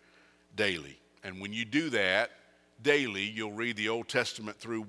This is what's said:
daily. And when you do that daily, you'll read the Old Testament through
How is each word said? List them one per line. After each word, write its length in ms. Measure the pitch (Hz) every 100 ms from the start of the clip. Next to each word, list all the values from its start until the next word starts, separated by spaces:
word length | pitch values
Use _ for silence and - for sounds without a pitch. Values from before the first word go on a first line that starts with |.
| _ - - _ _ 98
daily. 420 | 101 85 69 67 _ _
And 180 | 98 95
when 120 | 101
you 120 | 110
do 240 | 110 139 165
that 420 | 113 95 95 117 - - _ _ -
daily, 400 | 123 147 127 98
you'll 300 | 104 110 107
read 240 | 104 120 107
the 120 | 107
Old 200 | 117 110
Testament 500 | 127 117 - 110 -
through 240 | 113 113